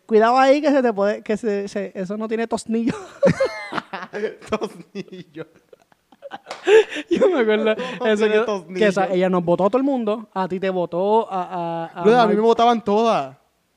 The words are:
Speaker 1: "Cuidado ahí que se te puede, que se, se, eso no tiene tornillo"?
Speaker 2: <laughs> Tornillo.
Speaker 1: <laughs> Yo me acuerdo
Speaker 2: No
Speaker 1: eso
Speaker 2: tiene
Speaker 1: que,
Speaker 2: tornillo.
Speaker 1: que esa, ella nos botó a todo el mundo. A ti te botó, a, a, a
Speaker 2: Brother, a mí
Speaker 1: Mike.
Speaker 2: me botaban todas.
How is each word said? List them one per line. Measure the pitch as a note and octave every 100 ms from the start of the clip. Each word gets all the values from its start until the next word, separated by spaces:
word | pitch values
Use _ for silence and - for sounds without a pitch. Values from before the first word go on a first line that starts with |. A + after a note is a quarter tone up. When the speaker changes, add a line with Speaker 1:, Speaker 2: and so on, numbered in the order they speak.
| -
Speaker 1:
"Cuidado | A3 A3+ C4
ahí | C4+ D4
que | D4
se | C#4
te | A#3+
puede, | G3 G3+ A3
que | A3 G#3
se, | A3+ G3+ G3+
se, | G#3 F#3+
eso | - F#3 G#3+
no | A3
tiene | A3 A3+
tornillo"? | A3+ - A3+ A#3 G#4+ F#4 -
Speaker 2:
<laughs> | C#5 - B4 A4 G4+ - - - F3+ G#3 G#3 - -
Tornillo. | G#3 - F3+ - G3+ - F#3 D3 D3 D#3 _ _ - _ _ _ _ -
Speaker 1:
<laughs> | - - - F4 A4 - D4+ -
Yo | F4 G#4
me | D#4
acuerdo | A3 G#3+ G#3+ A3 B3+ A3
Speaker 2:
No | A#3+
Speaker 1:
eso | G#3+
Speaker 2:
tiene | A3 G#3+
Speaker 1:
que, | A3+
Speaker 2:
tornillo. | G3 D#3+ F#3
Speaker 1:
que | G#3
esa, | G3 F#3+
ella | F#3 F#3
nos | F3+
botó | E3+ F3 G3
a |
todo | B3
el |
mundo. | C#4 C4 G#3 A3+ G#3+
A | F#3+ F#3
ti | F#3
te | F#3+
botó, | F#3 E3+ E3+ G3 A3 G#3+
a, | F#3+
a, | F3 F3+ E3+ E3 E3
a | F3+
Speaker 2:
Brother, | F#3 A#3+
a |
mí | A3
Speaker 1:
Mike. | G#3
Speaker 2:
me | A3+
botaban | A#3 A#3 A#3
todas. | - G#3 A3+ F3+ C3+ C3+ _ _ _